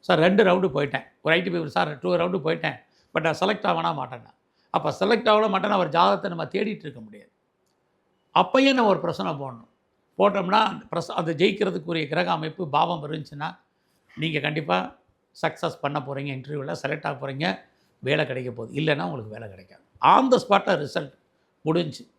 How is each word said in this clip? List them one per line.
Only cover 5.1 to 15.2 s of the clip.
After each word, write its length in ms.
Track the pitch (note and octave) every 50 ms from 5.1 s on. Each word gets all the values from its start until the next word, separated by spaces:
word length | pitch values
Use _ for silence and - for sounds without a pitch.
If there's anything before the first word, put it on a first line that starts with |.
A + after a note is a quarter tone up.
| A#3 A3+ A#3+ A3+
ஆகல 160 | G#3+ G#3+ A3 G#3+ F#3+
மாட்டேன்னா 240 | F#3+ F#3 G#3 G#3 F#3+
அவர் 120 | F3+ D#3+ C#3+
ஜாதகத்தை 320 | E3 F3 G3 G3+ F#3 F#3+ G3 F3
நம்ம 100 | E3 D#3+ - -
தேடிட்டு 300 | F#3+ G#3+ A3+ G#3 D#3 -
இருக்க 160 | D3+ C3 B2+ A2 G#2+
முடியாது. 240 | G#2+ G#2 G#2 _ _ _ _ _ _ _ _ _ _ _ _ _ _ _ _ _ _ _ _ _ _
அப்பயே 360 | D#3+ F#3 F3+ - C4 C4+ C#4 C4+ C4
நம்ம 140 | A#3 G#3 F#3+
ஒரு 80 | E3 -
பிரச்சனை 260 | E3+ D#3+ - G3 F3+
போடணும். 380 | D#3+ C#3 C#3 C3 B2 A#2 - _ _ _ _ _ _ _ _ _ _ -
போட்டோம்னா 420 | F#3 G3+ F#3+ G3 F#3 F3+ F#3+ G#3+ A3 G#3
அந்த 140 | - - - -
பிரச-, 240 | - E3+ D#3 - - E3+
அது 120 | E3+ D#3+ E3+
ஜெயிக்கிறதுக்குரிய 720 | C#3+ F3 G#3 G3+ G#3 G#3 G3 F3+ - D3+ E3 E3+ E3 D#3 C3
கிரக 200 | D#3 D#3 F3+ F3
அமைப்பு 380 | F3 D#3+ D#3 D#3 D#3 - F#3 D3
பாவம் 340 | C3+ D3 E3+ E3+ F3 D#3+ C#3+ D3
இருந்துச்சுன்னா 420 | D#3 D#3 D3 - D3 D3 D3 E3 F3+ _ _ _ _ _ _ _ _ _ _ _
நீங்க 260 | _ - D3+ E3 D#3 D3+
கண்டிப்பா 380 | C3+ D3+ D3+ D#3 D3+ D#3 F3+ F#3 F#3 - - _ _ _ _ _